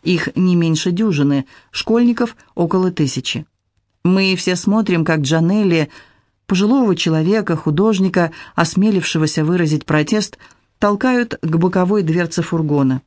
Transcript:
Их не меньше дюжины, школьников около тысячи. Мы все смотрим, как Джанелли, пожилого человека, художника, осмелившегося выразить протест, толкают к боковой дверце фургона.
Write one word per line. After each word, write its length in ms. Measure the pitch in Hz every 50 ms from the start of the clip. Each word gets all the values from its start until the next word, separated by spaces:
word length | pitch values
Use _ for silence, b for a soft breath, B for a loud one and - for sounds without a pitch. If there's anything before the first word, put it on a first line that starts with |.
| _
Их 260 | 165 180 165 - - -
не 200 | - 185 185 180
меньше 360 | 175 170 165 160 156 - 190
дюжины, 540 | 175 175 226 220 180 143 143 143 143 139 131 B B B B B
школьников 640 | B - - - 220 233 240 240 233 226 247 226 - b b b b
около 360 | - 175 160 196 185 185 185
тысячи. 540 | 180 - 156 139 - - 127 - - - 151 _ _ _ _ _ _ _ _ _ _ _ _
Мы 320 | 175 185 196 196 190 190
все 200 | 180 - - 185
смотрим, 500 | 175 - - 202 220 220 190 185 165 160
как 160 | - 160 156
Джанелли, 680 | 143 131 156 160 165 175 190 214 208 196 170 165 151 B B B B B B B B B B B _ _
пожилого 480 | 196 180 196 208 254 277 254 214 180
человека, 600 | 175 - 175 160 156 160 170 208 220 208 - 170
художника, 760 | 160 - 160 151 151 196 220 220 185 190 190 - 185 175 165 165 B B B B
осмелившегося 920 | B 165 160 - - 190 220 208 185 170 - - 165 156 151 156 - 156
выразить 400 | 151 175 180 175 156 156 147 -
протест, 520 | - 151 151 151 151 - 214 196 - - b b b b b b b _ _
толкают 580 | - 208 208 202 - 254 254 247 240 226 - -
к 140 | - 160 156
боковой 460 | 165 160 185 185 185 180 180 208 214
дверце 400 | 190 156 160 180 175 165 - -
фургона. 600 | 160 - - 165 160 151 147 143 139 131 131 131 _